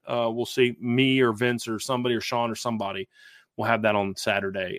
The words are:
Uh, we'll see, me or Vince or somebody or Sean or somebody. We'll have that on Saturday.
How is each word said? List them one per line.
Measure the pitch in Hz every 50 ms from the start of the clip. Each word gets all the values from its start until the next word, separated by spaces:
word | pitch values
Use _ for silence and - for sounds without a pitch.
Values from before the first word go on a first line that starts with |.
| _
Uh, | - 127 120 117 113 113
we'll | 120 117
see, | - - 135 127 123 117 -
me | 120 123 120 127 135 135 131 131
or | 127 117 107
Vince | 104 123 123 123 113 -
or | 117 110 104
somebody | - - 131 123 123 127 120
or | 110
Sean | - - 127 120 117 117
or | 107
somebody. | - - 123 113 107 101 98 95 98 95 - _ _ - - - - _ _ _
We'll | - 107
have | 113 117 110 110
that | 107 104
on | 104 98 98 95
Saturday. | - - 113 101 101 98 98 95 98 92 92 98